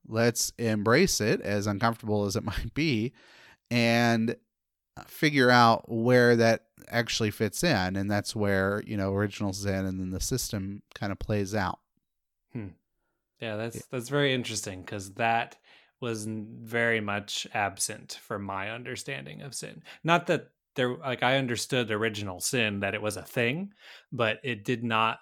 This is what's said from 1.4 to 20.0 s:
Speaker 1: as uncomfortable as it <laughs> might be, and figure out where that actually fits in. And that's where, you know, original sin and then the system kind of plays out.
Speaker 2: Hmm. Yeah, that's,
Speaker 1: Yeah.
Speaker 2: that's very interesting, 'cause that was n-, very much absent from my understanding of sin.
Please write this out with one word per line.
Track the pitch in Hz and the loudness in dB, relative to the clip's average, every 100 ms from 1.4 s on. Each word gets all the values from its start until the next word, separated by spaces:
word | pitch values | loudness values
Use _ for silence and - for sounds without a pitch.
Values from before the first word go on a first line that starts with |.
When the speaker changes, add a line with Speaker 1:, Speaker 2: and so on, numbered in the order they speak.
Speaker 1:
as | - 104 104 | 0 -2 -2
uncomfortable | 101 117 113 110 104 101 | 0 0 0 -2 0 0
as | 104 | -2
it | |
<laughs> | |
might | 104 - 113 | -4 -6 -4
be, | 143 160 107 123 - - - - _ - | -2 0 0 -2 -6 -20 -20 -20 _ -2
and | 120 117 117 117 113 113 - _ _ _ _ _ - - | 2 4 4 4 2 0 -4 _ _ _ _ _ -20 -14
figure | - 151 143 123 | 0 2 6 8
out | 123 117 113 - | 10 8 6 0
where | 113 117 123 120 117 | 0 4 6 8 8
that | 113 110 _ _ - | 6 4 _ _ -4
actually | 117 117 - 107 | -2 -2 0 -2
fits | - 104 - | 0 -2 0
in. | 175 107 92 98 | 0 2 0 0
And | 101 | 0
that's | 101 - 113 | 0 -2 -2
where, | 101 98 95 104 - | 2 2 2 0 -4
you | 104 | -2
know, | 95 | 0
original | 98 104 - 101 | 0 0 -2 -4
sin | 98 101 95 95 | -2 -2 -2 -2
and | 92 | -4
then | 92 | -6
the | 92 | -4
system | - 131 - 101 98 101 - | -4 -4 -4 -6 -6 -10 -14
kind | - 101 | -10 -8
of | 92 | -6
plays | - 104 95 | -2 -2 0
out. | 107 92 - _ _ _ _ _ _ _ | -2 -2 -4 _ _ _ _ _ _ _
Speaker 2:
Hmm. | 120 98 82 _ _ _ _ _ - | -12 -12 -16 _ _ _ _ _ -12
Yeah, | 113 107 | -8 -6
that's, | 117 - | -6 -10
Speaker 1:
Yeah. | - | -10
Speaker 2:
that's | 127 120 | -8 -2
very | 143 143 | 0 2
interesting, | 131 113 107 104 92 | 0 -2 -6 -6 -10
'cause | 90 104 98 | -10 -10 -10
that | 101 113 117 - - _ - _ - | -2 2 2 -2 -10 _ -20 _ -10
was | 123 110 110 | -6 -6 -6
n-, | 110 110 120 | -8 -10 -14
very | 113 117 117 113 | -4 0 2 2
much | 101 101 101 - - | 0 -4 -4 -8 -4
absent | 113 98 98 - 104 - - | -2 -2 -2 -6 -8 -14 -14
from | - 104 | -8 -8
my | 98 98 101 | -6 -6 -6
understanding | 120 127 123 - 135 139 - | -8 -10 -10 -8 -10 -10 -14
of | 143 | -12
sin. | - - 160 - - | -10 -12 -14 -20 -6